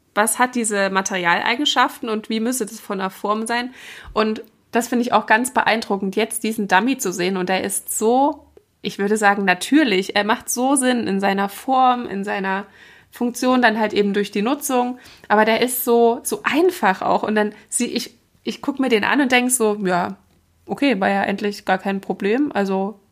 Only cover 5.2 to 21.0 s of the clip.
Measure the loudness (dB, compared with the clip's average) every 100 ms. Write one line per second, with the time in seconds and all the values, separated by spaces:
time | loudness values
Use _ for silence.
5.2 | 2 2 2 0 0 0 -2 -4 -2 -2
6.2 | -2 -2 -4 -4 0 2 2 0 -2 -2
7.2 | -2 -2 0 -2 -2 -6 -6 -2 2 4
8.2 | 2 0 -10 _ _ _ -8 -4 0 2
9.2 | 4 4 2 0 2 2 2 2 0 0
10.2 | 0 -2 -4 -2 0 2 2 2 0 0
11.2 | 0 0 -2 -4 0 4 4 2 -2 -6
12.2 | -6 -4 -4 -4 -6 -16 -20 -20 _ -4
13.2 | -4 0 2 4 4 2 0 2 2 0
14.2 | -2 -2 -2 -2 -2 -2 -2 -6 -16 -14
15.2 | 0 2 4 2 0 -2 2 4 4 2
16.2 | -4 -6 -2 2 2 2 0 0 0 0
17.2 | 2 0 0 -2 -8 -4 -4 -4 -8 _
18.2 | _ _ -10 -8 -6 -2 0 2 2 2
19.2 | 2 2 2 2 0 0 0 0 -2 -6
20.2 | _ _ _ _ -10 -2 0 2